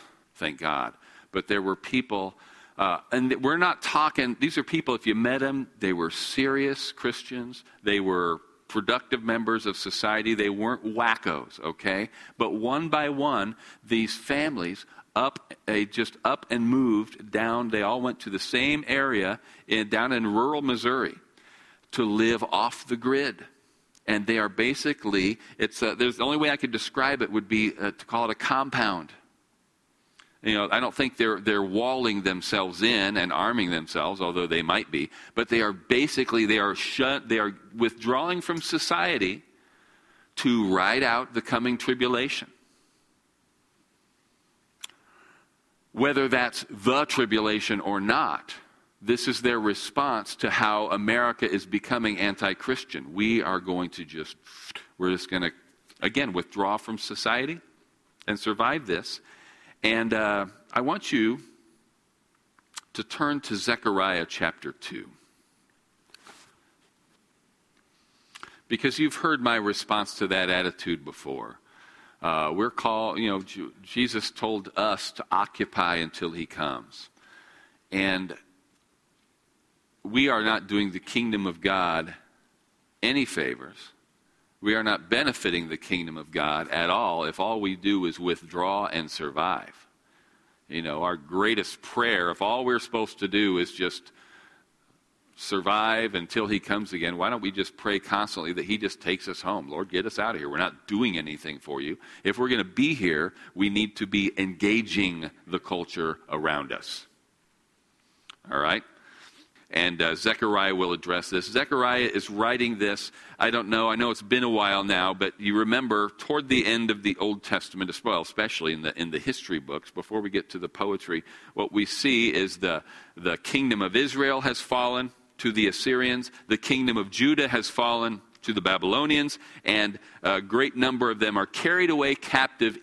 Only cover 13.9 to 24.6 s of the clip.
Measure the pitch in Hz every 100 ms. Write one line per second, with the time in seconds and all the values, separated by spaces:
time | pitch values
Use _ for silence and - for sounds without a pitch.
13.9 | 113 110 - - 143 156 120 87 101 -
14.9 | - - 107 135 - - - - 104 104
15.9 | 117 110 - 113 143 - 120 117 131 127
16.9 | 107 107 - 107 107 113 117 117 107 101
17.9 | 123 123 113 107 98 - 123 139 151 120
18.9 | 135 135 107 95 110 - - - 110 104
19.9 | 110 123 123 110 107 135 151 139 120 120
20.9 | 131 98 - - _ - - - _ _
21.9 | - 110 107 113 113 113 98 117 - -
22.9 | 120 123 135 143 90 - _ _ _ _
23.9 | _ - 107 101 113 104 95